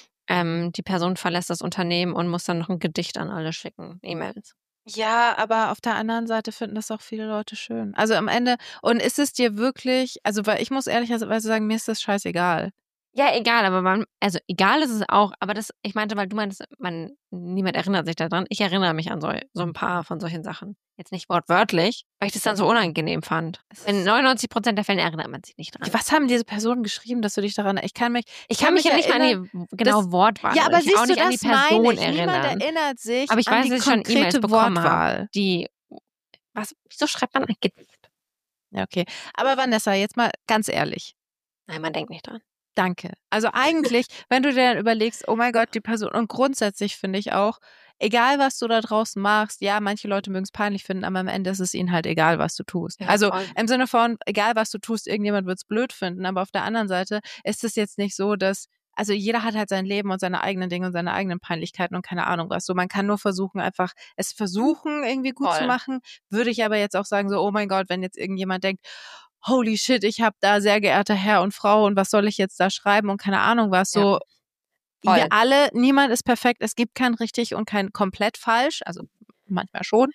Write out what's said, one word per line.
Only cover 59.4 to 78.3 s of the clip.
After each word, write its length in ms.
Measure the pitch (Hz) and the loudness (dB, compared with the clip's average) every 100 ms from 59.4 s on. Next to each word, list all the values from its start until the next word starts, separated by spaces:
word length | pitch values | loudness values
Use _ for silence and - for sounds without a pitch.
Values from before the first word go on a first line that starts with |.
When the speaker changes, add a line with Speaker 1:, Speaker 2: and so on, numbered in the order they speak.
Speaker 2:
hat 120 | 226 214 | -2 -2
halt 120 | 202 | -2
sein 160 | 196 190 | -4 -2
Leben 260 | 202 202 | -2 -2
und 80 | 190 | -2
seine 200 | 180 180 | -2 -2
eigenen 280 | - 196 180 | -2 -2 -4
Dinge 160 | 175 185 | -4 -4
und 60 | |
seine 200 | 175 175 | -4 -2
eigenen 280 | - 196 180 | -2 -2 -6
Peinlichkeiten 560 | - 165 165 - 175 180 | -6 -6 -6 -6 -4 -4
und 60 | |
keine 240 | - 175 - | -6 -4 -2
Ahnung 220 | 170 165 | -2 -2
was. 140 | 175 - | -4 -2
So, 80 | 180 | -2
man 140 | 180 | -2
kann 180 | 202 202 | -2 -2
nur 120 | 208 | 0
versuchen, 420 | 208 185 190 196 | -2 -2 -4 -4
einfach 320 | 190 - 185 - - - | -4 -2 -4 -6 -14 -8
es 160 | 190 | -8
versuchen, 720 | - 208 190 262 311 311 294 262 | -6 -4 0 0 0 -4 -4 -4
irgendwie 280 | 262 262 | -4 -4
gut 200 | 262 277 | -2 -2
zu 60 | 294 | 0
Speaker 1:
Voll. 80 | 311 | 0
Speaker 2:
machen. 340 | 247 - 262 - - _ | -2 -4 -8 -10 -20 _
Würde 200 | 202 240 | -2 0
ich 140 | 226 220 | 0 0
aber 120 | 214 | 0
jetzt 200 | 202 185 | 0 -2
auch 80 | 202 | -2
sagen, 240 | 202 202 | -2 0
so, 120 | 196 | 0
oh 100 | 196 | 0
mein 180 | 208 202 | 0 0
Gott, 180 | 190 190 | -2 -2
wenn 140 | 180 | -4
jetzt 140 | 185 - | -6 -6
irgendjemand 480 | 190 190 190 185 190 | -6 -4 -4 -2 -2
denkt, 200 | 190 - - - - - _ - | -4 -8 -20 -20 -20 -20 _ 0
"Holy 320 | 254 226 214 | 2 2 0
shit, 260 | - 254 202 | 2 2 2
ich 160 | 226 | 0
hab 140 | 226 - | 0 2
da 200 | 196 208 | 2 4
sehr 200 | 202 208 | 4 4
geehrter 320 | 202 156 202 202 | 4 2 2 0
Herr 280 | 196 202 | 4 4
und 120 | 190 - | 2 0
Frau 320 | 208 214 208 | 4 6 6
und 100 | 196 | 4
was 140 | 190 | 2
soll 180 | 214 208 | 2 2
ich 80 | - | 2
jetzt 220 | 190 - | -2 0
da 80 | 185 | 0
schreiben" 380 | - 202 208 208 | 0 2 2 2
und 60 | 196 | -2
keine 200 | 196 196 | 0 2
Ahnung 300 | - 233 214 | 4 4 4
was, 240 | 185 190 208 | 2 2 2
Speaker 1:
Ja. 80 | |
Speaker 2:
so, 160 | 202 196 - _ _ _ _ _ _ _ - | 4 2 -2 _ _ _ _ _ _ _ 4
Speaker 1:
Voll. 120 | 185 | 4
Speaker 2:
wir 120 | 202 | 6
alle, 380 | 208 240 277 285 233 | 4 6 6 4 4
niemand 380 | 254 277 277 | 4 6 4
ist 120 | 233 - | 2 2
perfekt, 340 | 240 247 240 | 2 2 0
es 120 | 220 - | -2 -2
gibt 180 | 233 - | -2 0
kein 200 | 254 226 | 0 0
richtig 400 | 226 - 233 - | -2 -4 -4 -4
und 120 | 214 | -2
kein 260 | 208 196 | -2 -2
komplett 440 | - 196 - 208 | -2 -2 0 -2